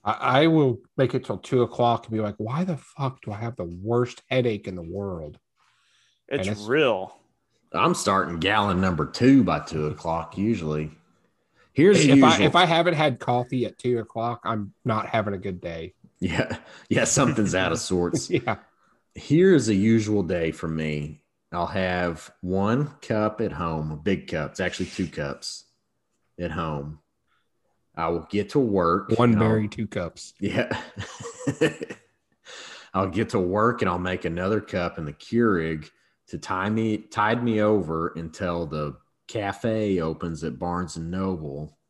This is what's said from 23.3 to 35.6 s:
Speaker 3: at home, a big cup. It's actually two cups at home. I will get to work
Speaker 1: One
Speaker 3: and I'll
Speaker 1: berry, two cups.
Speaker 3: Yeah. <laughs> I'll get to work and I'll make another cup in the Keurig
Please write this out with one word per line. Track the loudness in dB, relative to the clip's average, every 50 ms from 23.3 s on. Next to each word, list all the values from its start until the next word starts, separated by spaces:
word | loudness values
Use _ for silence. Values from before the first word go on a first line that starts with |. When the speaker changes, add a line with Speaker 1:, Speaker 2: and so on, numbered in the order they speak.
| 0 -2
Speaker 3:
at | -4 -4
home, | -4 -4 -4 -4 -2 -4 -4 -6
a | -8
big | -4 -2 -2 -2 -2 -2 -6
cup. | -6 -6 -6 -6
It's | -6 -4
actually | -4 -4 -2 -4 -6 -6
two | -4 -6 -6
cups | -6 -6 -8 -6 -6 -8 -10 -12 -14 -14 -16 _ _ _ _ _ _ _ _ _ _ _ _ _ _ _ -8
at | -6 -6
home. | -4 -4 -4 -4 -4 -6 -8 -10 -12 -16 _ _ _ _ _ _ _ _ _ _ _ _ _ _ _ _ _ _ _
I | -4 -2 -2
will | -2 -4 -6 -4
get | -4 -4 -4 0
to | 0 0
work | 2 2 2 2 4 4 2 2 2 0 2
Speaker 1:
One | 4 6 6
Speaker 3:
and | 6 4
I'll | 4 4
Speaker 1:
berry, | 2 2 0
two | -4 -6 -8 -8
cups. | -6 -4 -6 -6 -6 -10 -14 -20 -20 _ _
Speaker 3:
Yeah. | -6 -2 -2 -2 -2 -2 -6 -8 -8 -12 -14 -14 -14 -14 -14 -16 -16 -16 -16 -6 -6
<laughs> | -6 0 0 0 0 0 -4 -12 -12 -12 -18 _ _ _ _ _ _ _ _ _ -20 -18 -18 -18 -18 -18 -20 -20 -4 -2
I'll | -2 -2 0
get | 0 -2 -2 0
to | 0 0
work | 0 2 2 4 2 2 2 2
and | 0 0
I'll | 0 0
make | -2 -2 -4 -2 -4
another | -4 -4 -2 0 0 0 -2
cup | -2 -4 -4 -2 -2 -2 -4 -6
in | -10
the | -10
Keurig | -10 _ -10 -2 0 2 4 4 2 2